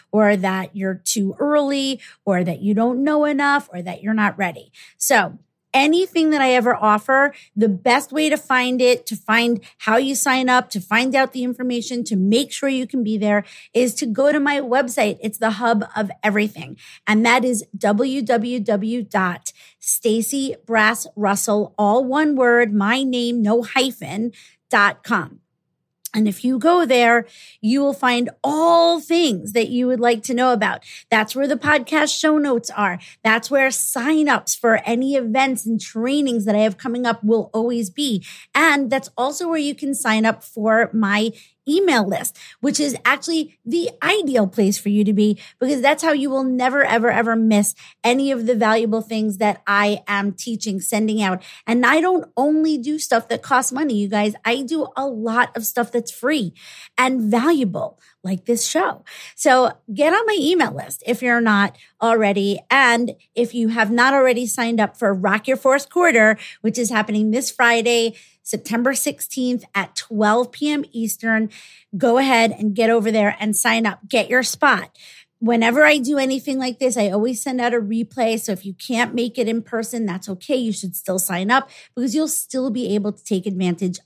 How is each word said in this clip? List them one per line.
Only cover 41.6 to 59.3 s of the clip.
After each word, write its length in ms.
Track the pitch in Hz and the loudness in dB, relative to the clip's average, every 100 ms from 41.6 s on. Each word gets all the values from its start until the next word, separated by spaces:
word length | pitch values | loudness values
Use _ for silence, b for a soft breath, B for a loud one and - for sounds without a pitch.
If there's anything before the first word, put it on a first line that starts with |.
| - | -2
email 400 | 330 392 254 196 | 0 2 2 0
list, 280 | 180 - B B B | -2 -6 B B B
which 180 | 277 - | -2 0
is 180 | 285 240 - | -2 -2 0
actually 540 | 285 - 330 294 _ | -2 -2 -4 -4 _
the 280 | 233 339 339 - | -6 -4 -4 -4
ideal 460 | - 415 320 247 196 | -2 0 0 0 0
place 320 | - 196 202 | 0 0 0
for 100 | 208 | 0
you 140 | 208 | 0
to 100 | 208 | 2
be, 240 | 208 214 196 B _ | 2 2 0 B _
because 220 | 262 285 | -2 0
that's 200 | 262 311 | 2 2
how 100 | 330 | 0
you 160 | 294 277 | 0 0
will 160 | 269 | -2
never, 400 | 262 254 254 277 | -2 0 0 2
ever, 280 | 269 226 233 | 2 2 2
ever 240 | 226 226 226 | 0 0 2
miss 400 | 220 208 208 B B B | 2 2 2 B B B
any 280 | 233 254 277 | 0 0 0
of 160 | 262 226 | -2 0
the 80 | 240 | 0
valuable 460 | 220 226 226 220 | 2 2 0 -2
things 360 | 214 220 214 190 | -4 -4 -4 0
that 240 | 214 190 - | -2 -2 -2
I 340 | 202 208 202 - | 0 2 -2 -4
am 240 | 202 202 | -4 -4
teaching, 500 | 185 - 220 220 190 | -6 -8 -6 -6 -6
sending 400 | 175 214 220 220 | -4 -2 -2 0
out. 220 | 196 185 B B - | 0 -2 B B -2
And 180 | 240 240 | 2 4
I 160 | 311 | 4
don't 300 | 349 359 - - | 2 0 -2 -2
only 440 | 285 311 311 302 | 0 2 0 -2
do 180 | 240 302 | -4 -6
stuff 300 | - 233 226 | -2 -2 -2
that 160 | 233 | -8
costs 280 | - 254 - | -2 -2 0
money, 220 | 247 302 | -2 -2
you 140 | 208 202 | -2 0
guys. 260 | 208 208 208 | 0 -2 -2
I 200 | 220 247 | -4 -4
do 240 | 254 320 277 - | -2 -4 -4 -4
a 80 | 277 | -6
lot 500 | 226 226 233 254 - | -4 -2 0 0 -2
of 80 | |
stuff 280 | 214 - 233 | -6 -4 -4
that's 180 | 240 233 | -4 -6
free 460 | - 254 311 180 B B B B - | -6 -2 -2 -4 B B B B 0
and 240 | 262 262 | 0 0
valuable, 800 | 214 233 269 320 220 180 - - b _ | 0 2 2 2 0 -4 -8 -10 b _
like 220 | 185 185 - | -8 -6 -2
this 200 | 233 - | -2 -2
show. 400 | 311 381 - B B B | -2 -2 -4 B B B